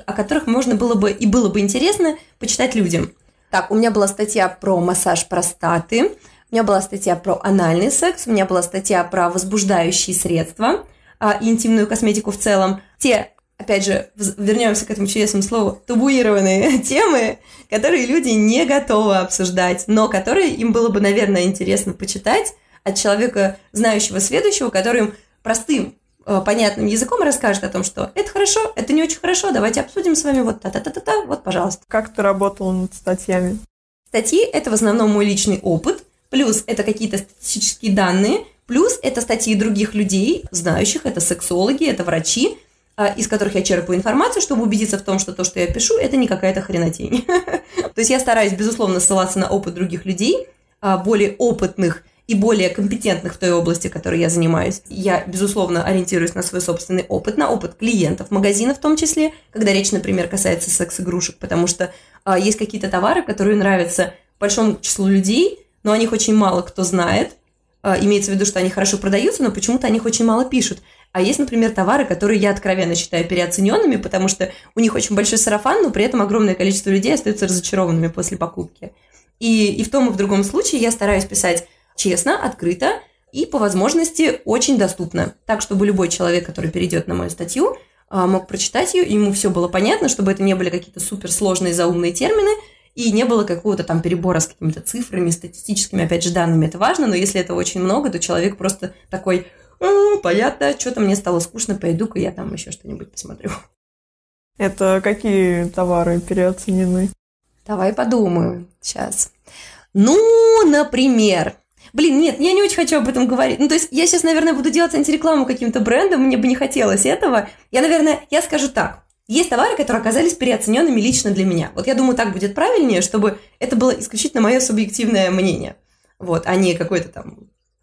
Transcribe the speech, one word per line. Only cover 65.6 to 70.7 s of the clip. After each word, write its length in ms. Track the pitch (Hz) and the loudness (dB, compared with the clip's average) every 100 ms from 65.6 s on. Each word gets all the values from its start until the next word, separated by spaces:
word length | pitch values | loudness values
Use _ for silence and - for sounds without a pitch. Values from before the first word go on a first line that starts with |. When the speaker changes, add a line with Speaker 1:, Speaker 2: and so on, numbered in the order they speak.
| _ _ | _ _
Speaker 1:
но 100 | 214 | 0
о 60 | 214 | 0
них 140 | 226 | 2
очень 220 | 220 - | 0 2
мало 260 | 214 196 175 | 4 4 2
кто 240 | 180 - | -4 -4
знает. 520 | 180 185 175 196 - - _ _ _ _ | -2 0 2 0 -2 -8 _ _ _ _
А, 160 | 202 185 | -2 0
имеется 320 | 202 202 196 | 2 2 2
в 40 | |
виду, 100 | 196 | 0
что 140 | 202 196 | 0 0
они 100 | 185 | -2
хорошо 300 | 196 196 196 | 0 -2 0
продаются, 440 | 196 196 294 466 | 0 2 0 0
но 80 | 254 | -2
почему-то 360 | 196 208 247 247 | -2 -2 0 0
о 40 | |
них 140 | 220 | 0
очень 220 | 226 226 226 | 0 0 2
мало 180 | 220 | 2
пишут. 380 | 254 262 - | 0 0 -2